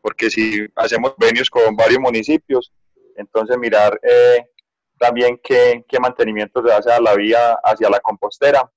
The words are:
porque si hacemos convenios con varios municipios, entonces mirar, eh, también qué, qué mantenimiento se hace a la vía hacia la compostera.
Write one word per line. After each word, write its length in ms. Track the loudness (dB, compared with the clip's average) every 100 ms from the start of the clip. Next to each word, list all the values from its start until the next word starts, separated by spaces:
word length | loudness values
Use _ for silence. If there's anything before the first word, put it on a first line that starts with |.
porque 300 | -10 -6 -6
si 360 | -4 -4 -4 -8 -6
hacemos 380 | -4 -4 -6
convenios 360 | 0 0 0 -4
con 260 | 0 0 2
varios 240 | 2 2
municipios, 720 | 0 -4 -2 -2 _ -4 -4 _ _ _ _ -20
entonces 400 | -8 -6 -4 -4
mirar, 420 | 0 2 2 0
eh, 440 | 2 4 4 2 -2 _ _ _ _ _
también 420 | -2 0 -2 -2
qué, 420 | -2 2 2 0 _
qué 100 | -4
mantenimiento 640 | -4 -2 -4 -4 -6 -4
se 100 | 0
hace 200 | 0 2
a 80 | 2
la 140 | 2
vía 440 | 0 0 0 0 0
hacia 260 | -2 0 0
la 100 | 0
compostera. 680 | -4 -8 -10 -2 0 0 -2